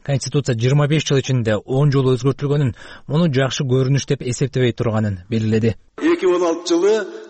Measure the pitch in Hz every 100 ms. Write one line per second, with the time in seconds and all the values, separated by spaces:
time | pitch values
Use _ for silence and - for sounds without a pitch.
0 | - 135 - 147 135 117 123 147 147 156
1 | - 139 127 131 113 104 - 131 147 135
2 | 131 127 135 127 143 143 135 - - -
3 | - 151 175 127 135 - 139 131 131 139
4 | - 139 127 120 135 131 127 113 120 110
5 | 107 95 87 113 110 110 113 - _ -
6 | 151 170 185 175 175 165 - 170 190 220
7 | 185 - -